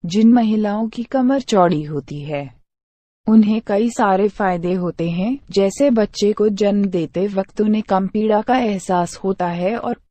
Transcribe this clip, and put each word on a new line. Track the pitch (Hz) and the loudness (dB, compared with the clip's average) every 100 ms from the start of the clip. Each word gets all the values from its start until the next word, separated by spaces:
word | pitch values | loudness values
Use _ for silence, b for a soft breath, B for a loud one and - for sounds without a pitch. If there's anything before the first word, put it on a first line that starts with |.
| 175 | -2
जिन | 196 226 | 4 6
महिलाओं | 247 220 214 208 208 226 | 6 4 0 0 -2 -6
की | 240 | -6
कमर | 233 269 254 269 | -4 0 0 0
चौड़ी | - 208 175 156 | 0 2 4 2
होती | 147 147 139 147 | -4 -10 -8 -12
है, | 147 147 139 _ _ _ _ _ _ _ - | -8 -8 -10 _ _ _ _ _ _ _ 4
उन्हें | 220 208 220 - | 4 6 0 -2
कई | 202 233 | -2 0
सारे | 226 214 190 208 | 0 0 2 0
फायदे | - 196 180 175 | 0 -2 -2 -2
होते | 185 180 - 170 | -2 -4 -4 -4
हैं, | 170 202 277 - | -2 -4 -4 -4
जैसे | - 196 - 285 | 0 0 2 2
बच्चे | 226 208 - 208 | 2 0 0 -2
को | 214 208 | 2 0
जन्म | 202 202 202 | 2 0 0
देते | 202 180 156 170 202 | 0 -2 -4 -4 -2
वक्त | 190 190 - | -4 -6 -2
उन्हें | 214 214 | 0 0
कम | 214 190 190 | 0 -2 0
पीड़ा | 214 214 208 | -2 0 0
का | 214 254 | 2 0
एहसास | 226 196 - 180 170 - | 0 -4 -2 -2 -2 -4
होता | 190 196 175 | -6 -4 -4
है | 175 180 233 | -2 -4 -4
और | - 240 _ | -6 -8 _